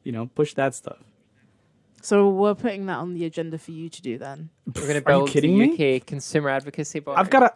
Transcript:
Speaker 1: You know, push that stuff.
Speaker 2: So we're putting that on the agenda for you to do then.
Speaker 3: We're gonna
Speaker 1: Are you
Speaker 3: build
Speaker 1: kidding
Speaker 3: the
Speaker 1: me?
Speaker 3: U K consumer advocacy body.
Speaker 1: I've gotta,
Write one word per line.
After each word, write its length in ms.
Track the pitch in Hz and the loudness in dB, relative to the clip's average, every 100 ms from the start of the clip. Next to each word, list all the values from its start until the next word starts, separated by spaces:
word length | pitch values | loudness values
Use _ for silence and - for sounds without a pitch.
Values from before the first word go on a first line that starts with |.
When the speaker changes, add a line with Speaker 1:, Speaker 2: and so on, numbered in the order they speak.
Speaker 1:
You 80 | 135 | -10
know, 140 | 113 120 | -8 -6
push 260 | - 147 - | -2 -2 0
that 180 | 135 - | -2 -4
stuff. 220 | - - _ _ _ _ _ _ _ _ _ _ | -14 -18 _ _ _ _ _ _ _ _ _ _
Speaker 2:
So 280 | - 202 202 | 0 4 4
we're 240 | 190 208 | 4 0
putting 320 | 202 240 196 196 | 0 -4 -6 -6
that 120 | 143 | -6
on 180 | 175 175 | -6 -6
the 100 | 165 | -6
agenda 320 | 170 165 160 | -6 -8 -10
for 140 | - | -12
you 180 | 160 165 | -14 -14
to 120 | - | -12
do 160 | 131 117 | -10 -10
then. 300 | 135 139 160 _ - 120 | -12 -14 -18 _ -12 -6
Speaker 3:
We're 60 | |
gonna 120 | 147 | -4
Speaker 1:
Are 20 | 147 | 0
you 40 | |
Speaker 3:
build 280 | 131 139 139 | 2 2 4
Speaker 1:
kidding 280 | 147 147 196 | 2 4 4
Speaker 3:
the 80 | 262 | 4
Speaker 1:
me? 60 | |
Speaker 3:
U 60 | 330 | 4
K 220 | 143 127 | 2 0
consumer 500 | - 143 - 156 143 | -4 -10 -4 -2 0
advocacy 500 | 135 143 - 147 156 | -2 -4 -10 -8 -8
body. 180 | 143 143 | -2 -2
Speaker 1:
I've 120 | 190 | 4
gotta, 220 | 269 247 | 6 6